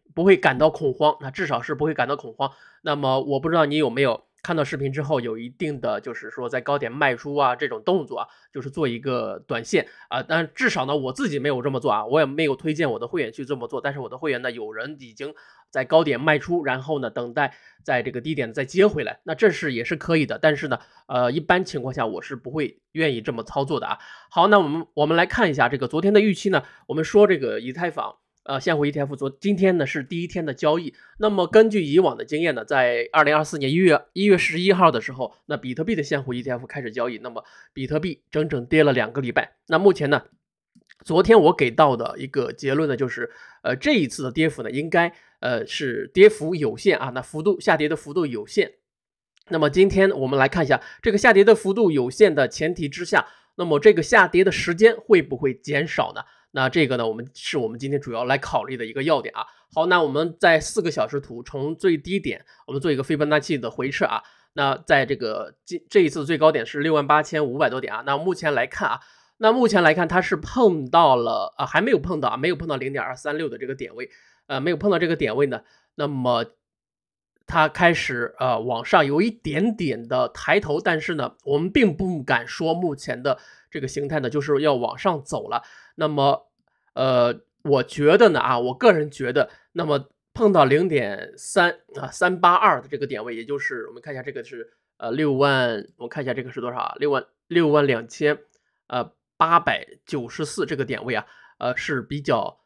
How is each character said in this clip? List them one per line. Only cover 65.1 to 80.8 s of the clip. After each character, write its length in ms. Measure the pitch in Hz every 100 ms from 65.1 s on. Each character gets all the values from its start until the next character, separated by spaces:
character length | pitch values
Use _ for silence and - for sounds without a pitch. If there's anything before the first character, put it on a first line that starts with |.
| 135
个， 400 | 117 110 90 _ -
这， 160 | 175 -
这 120 | 208
一 80 | 160
次 160 | 165 143
最 120 | 160
高 140 | 156
点 140 | 147 113
是 160 | 147
六 120 | 156
万 140 | 156 139
八 160 | 151
千 220 | 151 156 143
五 120 | 131
百 120 | 139
多 100 | 127
点 140 | 127
啊。 100 | 107 135
那 120 | 139
目 180 | 175 180
前 180 | 160
来 140 | 135 131
看 220 | - 165
啊， 100 | 123 - _ _ _
那 160 | 220
目 120 | 247 233
前 160 | 202
来 120 | 165
看 120 | 160 170
它 100 | 175
是 160 | 180 170
碰 540 | - 254 226 165 127
到 260 | 170 160 127
了， 380 | 117 110 98 -
啊， 100 | 139
还 140 | 151
没 100 | 226
有 80 | 208
碰 220 | 160 165
到 80 | 127
啊， 80 | 117
没 140 | 156
有 60 | 156
碰 100 | 165
到 80 | 135
零 160 | 127
点 100 | 139
二 140 | 98 127
三 220 | 151 151
六 100 | 156
的 100 | 120
这 80 | 127
个 80 |
点 220 | 135 107 110
位， 140 | 131 _ _ _ _
呃， 120 | 135
没 120 | 151
有 40 | 160
碰 160 | 202
到 80 | 175
这 80 | 170
个 80 | 165
点 180 | 123
位 120 | 117 143
呢， 160 | 117 - _ _ -
那 100 | 147
么 400 | 135 123 120 117 _ _ _ _ _ _ _ _ _ -
它 220 | 170 156
开 240 | 156 175
始， 420 | 165 - 123 120 -
呃， 200 | 127 113
往 240 | 117 117
上 220 | 120 185 143
有 160 | 147
一 100 | 226
点 420 | 226 165 147 220
点 320 | 214 165 113 117
的 220 | 131 120
抬 320 | - - 175
头， 220 | 185 151